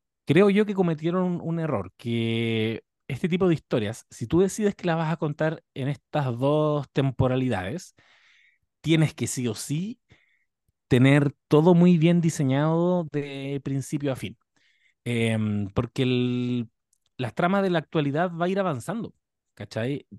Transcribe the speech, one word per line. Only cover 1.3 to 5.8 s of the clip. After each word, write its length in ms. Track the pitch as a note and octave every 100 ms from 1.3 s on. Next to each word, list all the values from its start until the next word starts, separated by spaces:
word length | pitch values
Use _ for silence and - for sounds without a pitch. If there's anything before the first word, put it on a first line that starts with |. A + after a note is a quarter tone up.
| F3
un 180 | E3 E3
error, 340 | D#3 A2 G2+ -
que 840 | A#2 A#2 A2+ A2+ A#2 A2+ A2 A2+ - _ -
este 220 | B2+ F3+
tipo 180 | F3+ F#3
de 80 | D#3+
historias, 500 | - C3+ G#2 A#2 -
si 160 | - A#2
tú 140 | E3
decides 340 | F#3+ - G3+ -
que 120 | F3+
las 100 | E3
vas 140 | D#3+
a 40 | E3
contar 460 | D#3 D3 D#3+ D#3+ -
en 140 | C#3